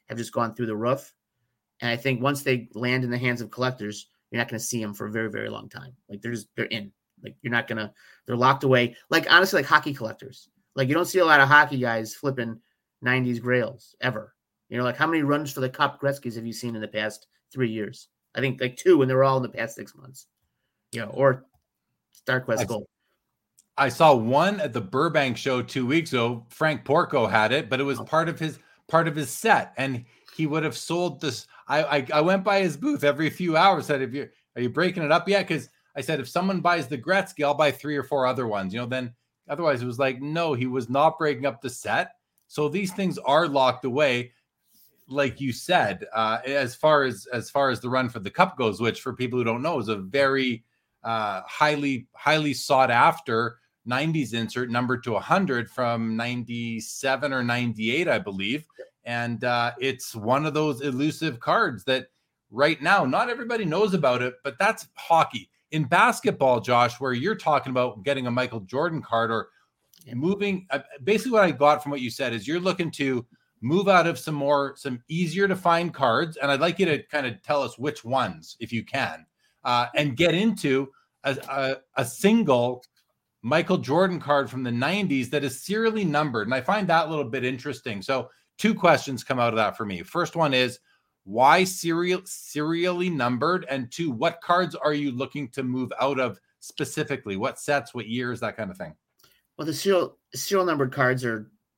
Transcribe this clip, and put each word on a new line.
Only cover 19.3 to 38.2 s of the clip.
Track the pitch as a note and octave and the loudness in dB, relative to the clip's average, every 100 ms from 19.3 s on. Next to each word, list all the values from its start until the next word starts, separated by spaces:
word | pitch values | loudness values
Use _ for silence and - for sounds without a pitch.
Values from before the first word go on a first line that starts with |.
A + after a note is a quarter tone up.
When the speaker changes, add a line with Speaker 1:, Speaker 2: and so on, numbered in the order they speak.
| C3+ | 2
Speaker 1:
in | |
the | B2 | -2
past | - A2+ | -6 -8
six | - G2+ | -10 -18
months. | C#3+ C3 C3 - _ _ _ _ _ _ | -20 -20 -20 -20 _ _ _ _ _ _
You | A#2 | -10
know, | G#2 | -8
or | A2+ C3+ C3 - _ _ _ _ _ _ | 0 0 0 -8 _ _ _ _ _ _
Star | _ - B2+ | _ -4 -4
Quest | B2+ A2+ | -2 -4
Speaker 2:
I | G2+ | -2
Speaker 1:
Gold. | A2 G2+ _ _ _ _ _ _ _ _ - | -6 -10 _ _ _ _ _ _ _ _ -2
Speaker 2:
I | C#3 | 0
saw | - D#3+ | 6 6
one | C3 A2+ C3+ F3+ G#3 | 6 4 2 2 0
at | D3 | -4
the | A#2+ | -6
Burbank | F#2+ B2+ E3 D3+ C3+ A#2+ | -4 0 2 2 0 -2
show | C#3 B2+ | -2 -2
two | A#2+ C3+ B2 | -2 -4 0
weeks | D#3+ D#3+ | 0 0
ago. | B2 A#2 A#2+ - | 0 0 -2 -10
Frank | - D#3 C#3 | -2 -2 0
Porco | - D3+ E3+ C#3+ G#2+ | 0 2 2 2 4
had | A2 G#2+ | 4 4
it, | C3+ A#2 | 2 0
but | C3 | -2
it | |
was | C#3 A#2+ | 0 -4
Speaker 1:
Oh. | |
Speaker 2:
part | A#2 D#3 E3 | -2 0 0
of | D#3+ | -2
his, | D#3+ B2+ _ _ - | -8 -8 _ _ 0
part | D#3+ D#3+ | 2 2
of | D3 | -2
his | C3+ | -6
set, | - A3+ E3 - - | -2 4 4 2 -4
and | C3+ B2 - _ _ | -4 -4 -10 _ _
he | - D#3 | -4 -2
would | D#3 | 0
have | D3+ - | -2 -4
sold | - E3+ F3+ C3+ | -4 -2 -2 -4
this. | D#3 A#2 - - - | -6 -6 -10 -14 -2
I, | C#3+ D3 D3 | 0 2 0
I, | B2 | 2
I | D3+ | 2
went | D#3+ F#3+ | 4 2
by | F#3+ G3 | 2 2
his | F#3 C#3+ | 0 -2
booth | C4+ D4 | -4 0
every | D3 C#3+ D#3 | 2 2 -2
few | - F3+ D#3+ | -2 0 4
hours, | F#3+ F3 C3 | 6 4 0
said, | C#3+ | -2
"If | C3 | -2
you, | C#3 B2+ _ _ - | -6 -10 _ _ -4
are | |
you | B2 | -2
breaking | C#3+ F3+ F3 | 0 -2 0
it | D3+ | 2
up | E3 F#3+ | 2 4
yet?" | G3 F#3 | 0 0
'Cause | D#3 - _ _ - | -4 -6 _ _ -8
I | |
said, | B2+ D3+ | -4 -4
"If | B2 | -4
someone | F3 F#3+ F#3 | -2 0 0
buys | F3 E3+ B2+ | 2 2 -2
the | C#3 | -6
Gretzky, | C3 F#3+ F#3+ - | 0 0 0 0
I'll | C#3+ | 0
buy | C#3 D3+ | 4 2
three | B2+ D3 C#3+ | 2 -4 -6
or | |
four | B2+ C#3+ | -2 0